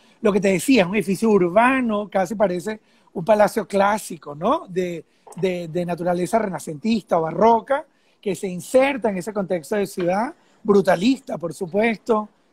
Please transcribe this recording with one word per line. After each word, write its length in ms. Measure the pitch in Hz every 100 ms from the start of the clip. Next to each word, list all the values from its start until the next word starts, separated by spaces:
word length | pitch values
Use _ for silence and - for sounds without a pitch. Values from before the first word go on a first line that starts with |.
| _ _
lo 100 | 214
que 80 | 196
te 100 | 196
decía, 340 | 185 - 254
es 40 | 175
un 80 | 214
edificio 340 | 175 185 220
urbano, 800 | 202 175 196 247 269 240 208 208
casi 240 | 196 180 208
parece 440 | 202 180 185 214 _ _ _
un 120 | - 165
palacio 420 | 208 202 226 180
clásico, 680 | 196 196 214 - 175 147 147
¿no? 300 | 196 320 269
De, 360 | 180 180 165 - _ - -
de, 320 | 185 180 170
de 180 | 170 175
naturaleza 520 | 175 175 175 180 226
renacentista 800 | 208 160 - 151 220 226 - 170
o 40 |
barroca, 600 | 160 165 220 233 - 277 320 _ _ _
que 140 | 208 170
se 120 | 196
inserta 640 | 180 - 254 269 277 214
en 80 | 185
ese 160 | 214
contexto 420 | 208 185 180 - 208
de 120 | 196
ciudad, 460 | - 175 190 262 - _ _
brutalista, 760 | - 196 185 170 233 262 - 202
por 140 | 170 -
supuesto, 720 | 180 196 233 214 - 214 214 _ _